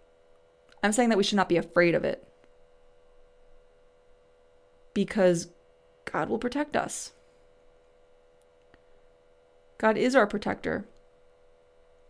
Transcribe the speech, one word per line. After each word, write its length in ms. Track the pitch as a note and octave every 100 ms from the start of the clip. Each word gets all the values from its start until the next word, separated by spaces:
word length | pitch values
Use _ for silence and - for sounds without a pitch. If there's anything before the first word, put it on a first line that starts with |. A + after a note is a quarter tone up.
| _ _ _ _ _ _ _ -
I'm 80 | G#3
saying 180 | G#3+ A#3+
that 80 | G3+
we 60 |
should 140 | G3+ G3+
not 120 | F3+
be 80 | E3+
afraid 380 | E3 F3 F3 D#3
of 100 | D3+
it. 180 | - - _ _ _ - _ - _ _ - - _ - - _ _ _ _ _ _ _ _ _ _ _ _ -
Because 560 | G#3 F#3+ G#3+ F3+ E3+ - - _ _ _ _ -
God 240 | F3 D#3
will 100 | A3+
protect 360 | B3 C#4 D4 -
us. 380 | - - - _ _ _ _ _ _ _ _ _ _ _ _ _ _ _ _ _ _ - _ _ _ _ _ _ _ -
God 180 | A3 A3
is 200 | B3 B3+
our 100 | G#3
protector. 640 | G#3 F#3+ G3+ - - - - _ _ _ _ _ _ _ _ _ _